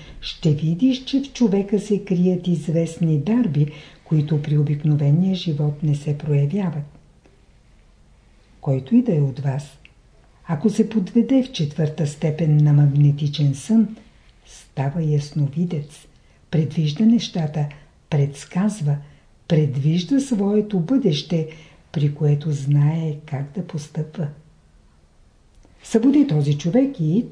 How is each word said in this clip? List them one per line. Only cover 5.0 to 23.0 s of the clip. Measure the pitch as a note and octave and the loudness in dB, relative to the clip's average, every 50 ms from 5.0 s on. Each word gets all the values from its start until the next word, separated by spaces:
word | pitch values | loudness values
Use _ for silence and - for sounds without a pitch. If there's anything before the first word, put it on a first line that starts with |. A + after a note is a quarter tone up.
| C#3+ C#3+ D3 E3+ F#3 F#3+ F#3+ | 2 2 2 4 2 2 0
живот | F3+ - F3 D3+ C#3+ D3 D3+ D3 - - | -2 -2 -4 -2 -2 -2 -2 -2 -2 -2
не | D3+ C#3+ | -2 -2
се | C#3+ - D3+ C#3+ D3 | -2 -2 -4 -6 -4
проявяват. | - D3+ D3 C#3+ C#3+ C#3+ F#3+ G#3 G3 E3+ C#3+ D3+ D3 - - - _ _ _ _ _ _ _ _ _ _ _ _ _ _ _ _ _ _ _ _ _ _ _ _ _ _ _ _ _ _ _ _ | -2 -2 0 0 0 0 0 -2 -2 -4 -4 -6 -8 -10 -14 -20 _ _ _ _ _ _ _ _ _ _ _ _ _ _ _ _ _ _ _ _ _ _ _ _ _ _ _ _ _ _ _ _
Който | - C#3+ C3+ C3 - - A#3 | -4 -4 -2 -2 -2 2 2
и | B3 | 2
да | B3 - F3+ | 4 2 2
е | D3+ | 2
от | C#3+ C3+ B2 - | 0 0 -2 -4
вас – | C3+ C#3+ B2+ D3 - - - - - - _ _ _ _ _ _ _ _ _ _ _ - | -4 -4 -4 -4 -6 -10 -14 -20 -20 -20 _ _ _ _ _ _ _ _ _ _ _ -6
ако | E3+ - - G#3+ | -4 -2 0 0
се | G#3 - G#3 G#3 | 2 2 0 0
подведе | - A3 F3+ - - A#3 A#3 A#3 C4+ C4 B3+ | 0 -2 -2 0 2 2 2 4 2 2 2
в | - | 0
четвърта | - - D#3 C#3 - - D#3 D3 - - D#3+ C#3+ | -2 -4 -4 -4 -2 -2 -2 -2 -2 -2 -4 -4
степен | - - E3+ D#3 D3 - E3 D3+ D3+ D3 | -4 -4 -4 -2 -2 0 2 4 4 4
на | D3+ D3 D3 | 6 6 6
магнетичен | C#3+ D3 C#3+ C#3 D3 D3 C#3+ C#3+ D3 D3+ D3 C#3+ - D3 C#3 C3 | 6 6 4 4 4 4 4 4 2 -2 -4 -2 0 0 0 0
сън, | - - - A3 A3+ G#3+ - - - - - _ _ _ _ _ _ _ | -2 -2 0 2 2 2 2 -2 -8 -18 -20 _ _ _ _ _ _ _
става | - - - - _ _ D3+ C3+ C#3+ D#3+ F3 D#3+ | -20 -20 -20 -20 _ _ -4 -4 -4 -2 -2 -2
ясновидец, | D3+ D3+ D3 C#3+ - - D#3 C#3+ B2+ - E3 F3+ F3 E3+ D3 C#3+ - - - - _ _ _ _ _ _ _ _ _ | 0 0 0 -2 -2 -4 -2 -2 -2 -2 -2 -4 -2 -4 -6 -8 -8 -14 -20 -20 _ _ _ _ _ _ _ _ _
предвижда | - D3+ E3 B2+ - E3+ D#3 D3+ D3 - A3 | -2 0 0 0 0 -2 -2 0 0 2 4
нещата, | A3+ A#3+ G#3+ - - - F3+ D#3 D3 - D#3+ D3 D3 - - - _ _ _ _ - | 4 4 4 2 -2 -4 -4 -4 -2 -2 -2 -4 -4 -6 -10 -20 _ _ _ _ -2
предсказва, | - C#3+ C#3 C#3+ C#3+ - - - - F3+ G3+ G#3+ G#3 - D3 D3 C#3+ - - - - - _ _ _ _ _ - | 0 0 0 0 -2 -8 -14 -8 -4 -2 -2 -2 -2 -2 -2 -2 -2 -2 -4 -10 -20 -20 _ _ _ _ _ -2
предвижда | E3 D#3 D3+ B2+ A#2+ C#3 C3 D3+ D#3+ F3+ - - C#4 C4+ | 0 2 2 0 0 0 0 0 0 0 0 0 0 0
своето | C4 - A#3+ F#3+ G3+ G3 G#3 G#3+ G#3 - G#3 F#3 | 0 0 -2 -2 0 2 2 0 0 0 0 -2
бъдеще, | D#3+ - C4+ C4+ - F#3+ D3 - - - F3+ D#3+ D#3 - - - - - - - _ _ | 0 0 0 2 2 2 0 -2 -2 -4 -2 -4 -4 -4 -10 -16 -20 -20 -20 -20 _ _
при | - D3+ D3 C#3+ C#3+ | -4 -2 -2 -2 0
което | - D#3 D3 D3 D3 D3 E3 | 0 0 2 2 0 0 -2
знае | C#3+ C3+ C3+ C#3 C#3+ D3 D3 D3+ D#3+ E3 | -4 -4 -2 0 2 2 2 2 0 0